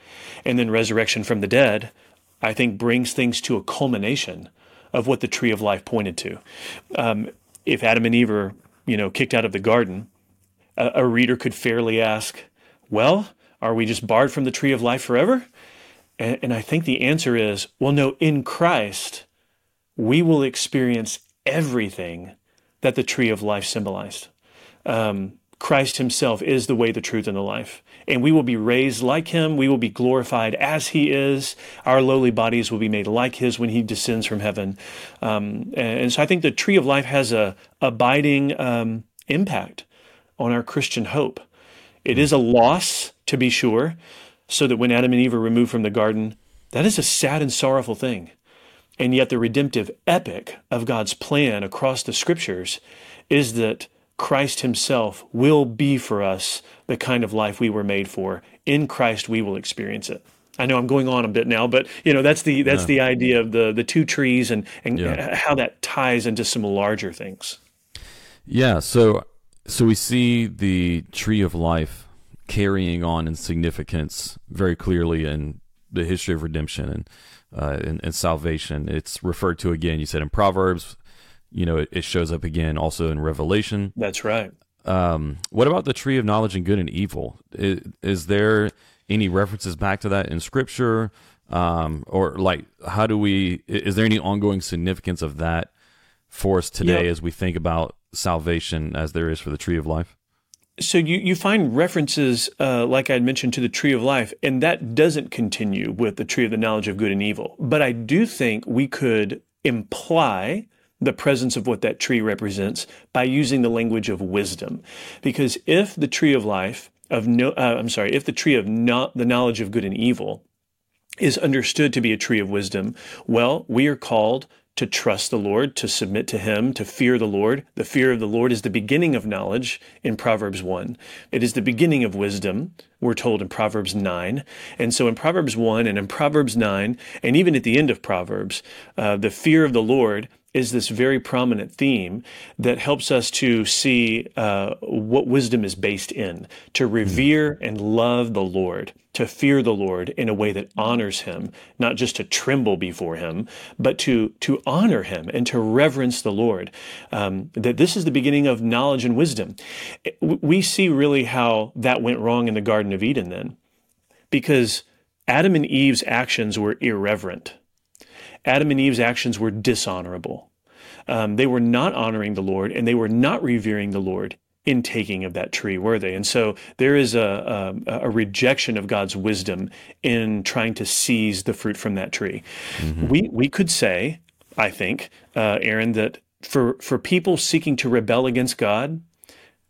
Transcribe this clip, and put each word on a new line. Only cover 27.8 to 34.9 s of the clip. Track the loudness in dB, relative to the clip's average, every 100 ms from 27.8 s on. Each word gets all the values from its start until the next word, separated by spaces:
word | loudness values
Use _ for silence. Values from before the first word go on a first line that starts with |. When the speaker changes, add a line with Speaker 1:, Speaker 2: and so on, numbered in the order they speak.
| _ -10 -2
Speaker 1:
And | 2
we | 4
will | 4
be | 4 0
raised | 2 2 2 0
like | 0 0 0
him. | 0 0 2
We | 2
will | 2
be | 0
glorified | 0 2 2 0 -2 0 -2
as | -2 -2 -2
he | 0 2
is. | 2 0 0 -4 -10 -18 -6
Our | 2 4
lowly | 6 4 4
bodies | 2 2 0 -2
will | -2
be | 0
made | 0 0
like | 0 0 0
his | -2 0
when | 0
he | 0
descends | -2 -4 -2 -2 -2
from | -2
heaven. | -4 -4 -6 -8 -14